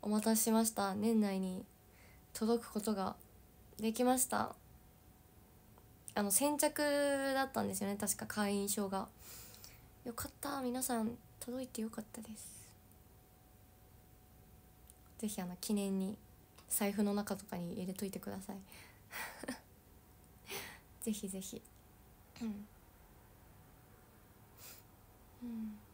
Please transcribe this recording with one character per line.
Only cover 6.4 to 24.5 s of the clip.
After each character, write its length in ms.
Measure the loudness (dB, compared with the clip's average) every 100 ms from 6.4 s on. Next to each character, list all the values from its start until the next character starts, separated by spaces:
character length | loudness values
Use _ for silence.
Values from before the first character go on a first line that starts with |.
| 4 4
着 240 | 4 4 2 4 2 2 2
だ 80 | 2
っ 80 | 0
た 80 | 0
ん 60 | -2
で 60 |
す 80 | -2
よ 80 | -2
ね、 60 | -2
確 200 | 0 -2
か 100 | -2
会 280 | 0 2
員 140 | 2 0
証 200 | 0 0
が。 200 | -2 -4 -10 -16 -16 -16 -18 -18 -18 -20 -12
よ 80 | -10
か 160 | -6 -8
っ 40 | -6
た、 220 | -4 -2
皆 200 | 0 0
さ 200 | 2 2
ん、 160 | 2 -2 -14 -14
届 240 | -8 -6
い 20 | -6
て 160 | -4
よ 80 | -4
か 120 | -4
っ 20 | -10
た 100 | -10
で 60 | -12 -12
す。 340 | -14 -16 -18 -20 -20 -20 -20 -20 -20 -20 -20 -20 -20 -20 -20 -20 -20 -20 -20 -20 -20 -20 -20 -20 -20 -20 -20 -6
ぜ 100 | -4
ひ、 120 | -2
あ 40 | -4
の、 100 | -4
記 140 | 0
念 240 | 2 2 0
に 180 | 0 -4 -12 -20 -20 -20 -2
財 240 | 2 2
布 100 | 2
の 100 | 2
中 240 | 2 0 -4
と 80 |
か 120 | -4 -6
に 180 | -4
入 120 | -4 -4
れ 60 |
と 100 | -4
い 60 | -4
て 80 | -4
く 120 | -6
だ 100 | -8
さ 120 | -8
い。 40 | -10 -12 -18 -20 -20 -14 -10 -8 -8 -8 -8 -12 -20 -20 -20 -20 -20 -20 -20 -10 -10 -10 -14 -18 -8
<laughs> 20 |
ぜ 100 | -4
ひ 160 | -2 -4
ぜ 120 | -6
ひ。 200 | -8 -10 -12 -20 -20 -20 -20 -20 -20 -6
う 20 |
ん。 220 | -4 -4 -10 -16 -20 -20 -20 -20 -20 -20 -20 -20 -20 -20 -20 -20 -20 -20 -20 -20 -20